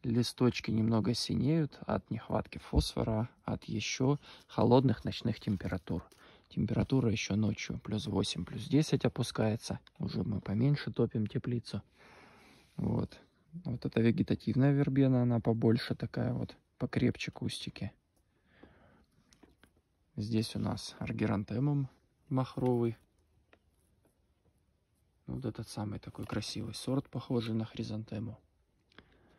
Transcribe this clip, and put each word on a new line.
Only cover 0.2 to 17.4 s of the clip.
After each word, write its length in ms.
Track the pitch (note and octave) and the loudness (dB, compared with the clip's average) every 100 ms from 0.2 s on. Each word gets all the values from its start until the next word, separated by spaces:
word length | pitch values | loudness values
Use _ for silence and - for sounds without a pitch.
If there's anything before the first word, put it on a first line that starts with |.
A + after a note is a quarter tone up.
| A#2 - B2 - - | 0 4 2 2 -2
немного 420 | A2 A2 A2+ A2+ | 2 4 4 2
синеют 680 | A#2+ - - B2+ E3 D3 - - | 0 0 0 2 2 0 -4 -4
от 220 | - - | -4 -2
нехватки 460 | A#2 - - - - | -8 -2 -4 -4 -12
фосфора, 680 | - - - - A#2 A2 B2+ _ | 0 0 0 -2 0 0 -2 _
от 200 | - G2+ | -6 -6
еще 560 | - A2 - - C3 D3 - - - | -4 -4 -4 0 0 0 -4 -20 -10
холодных 560 | - A2 B2 C3 G#2+ | 0 6 6 6 2
ночных 360 | A2 - A2 G#2 | -4 -4 -4 -4
температур. 680 | - G2 F#2 F#2+ - E2+ - - - - _ | -2 -2 -2 -6 -4 -8 -8 -20 -20 -20 _
Температура 600 | - G#2 A2+ G#2+ C3 A#2+ | -4 0 0 2 2 2
еще 260 | G#2 - G2 | 0 0 2
ночью 440 | G#2+ G2+ - - | 2 0 -6 -8
плюс 260 | - G#2+ G2 | -4 -4 0
восемь, 400 | G2+ G2+ - F2 | 0 0 -4 -6
плюс 200 | - G#2 | -8 2
десять 360 | C#3+ D#3 C3+ | 2 4 2
опускается. 760 | B2 - A#2+ - A2 G#2+ - - - _ | 2 0 -4 0 0 0 -4 -8 -10 _
Уже 260 | - A2+ | -4 -2
мы 160 | F2 F#2 | -2 -4
поменьше 520 | - G2+ C3+ D3 - | -2 0 2 2 -2
топим 340 | A2+ A#2 A#2 G#2 | -2 0 0 -2
теплицу. 560 | B2+ - A#2+ - G2+ - _ - - - - - - _ - | -2 -4 -4 -4 -10 -10 _ -20 -20 -20 -20 -20 -20 _ -4
Вот. 400 | - A2+ - - _ _ _ E3 - | -2 0 -4 -10 _ _ _ -12 -8
Вот 200 | A#2+ - | -4 -2
эта 160 | - | 2
вегетативная 720 | A#2 - - G2+ - A#2 C#3 | 4 4 2 0 0 4 4
вербена, 500 | C#3 C#3 C3+ C3+ B2+ | 4 4 4 6 6
она 160 | B2 A#2 | 4 2
побольше 560 | A#2+ A2+ A#2 A#2 - A#2+ | 2 4 4 4 2 -4
такая 380 | - - A#2 | -4 -2 -2
вот, 220 | - - - _ _ | -2 -6 -10 _ _
покрепче 540 | B2 - B2 - - | -2 2 2 2 -8
кустики. 600 | - | -4